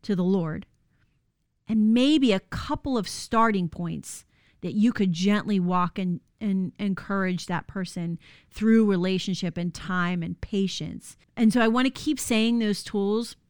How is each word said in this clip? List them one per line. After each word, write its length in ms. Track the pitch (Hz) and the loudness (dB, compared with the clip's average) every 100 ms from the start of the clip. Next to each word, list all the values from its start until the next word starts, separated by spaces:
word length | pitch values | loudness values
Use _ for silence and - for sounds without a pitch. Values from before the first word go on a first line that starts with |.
to 120 | - | -2
the 120 | 190 180 | 0 2
Lord, 400 | 190 165 156 - _ _ _ _ _ _ _ _ _ _ | 2 0 -6 -10 _ _ _ _ _ _ _ _ _ _
and 240 | 220 214 | 2 6
maybe 400 | 226 262 311 262 | 6 6 6 4
a 80 | 190 | 2
couple 560 | - - - 302 294 254 | -2 -10 -6 -6 -2 -4
of 100 | 185 | -4
starting 640 | - - 226 226 202 175 | -8 -2 2 4 2 -2
points 560 | - 175 156 - - _ _ _ _ | -6 -8 -8 -12 -18 _ _ _ _
that 140 | 185 | -6
you 180 | 208 220 | 0 0
could 220 | - 196 | 2 0
gently 440 | 165 190 208 - 202 | 2 2 2 2 0
walk 400 | 175 180 175 - | 0 0 -2 -2
and, 220 | 185 175 _ _ | -4 -4 _ _
and 320 | 214 190 185 - | -4 -2 -4 -4
encourage 680 | 202 190 - 196 190 180 - | -4 -4 -4 -2 -2 -4 -4
that 200 | 175 - | -6 -6
person 540 | 196 175 - 170 170 - - _ | -8 -8 -6 -6 -8 -12 -20 _
through 360 | - 214 226 214 | -2 4 6 6
relationship 720 | 185 180 185 - 180 180 170 | 2 2 0 -2 -4 -4 -4
and 160 | 175 | -6
time 480 | - - 180 175 180 | -6 -6 -2 0 -2
and 200 | 170 175 | -4 -8
patience. 760 | - 202 190 - 151 - - - _ - | -4 -2 -2 -4 -10 -12 -16 -20 _ 2
And 160 | 220 | 4
so 80 | 247 | 4
I 80 | 220 | 2
wanna 200 | 233 262 | 4 0
keep 300 | 262 - 285 | -2 -4 -4
saying 400 | - 226 226 233 | 0 2 2 2
those 240 | 220 196 | 0 -2
tools 540 | - 208 196 214 233 - | -4 -2 0 0 -4 -12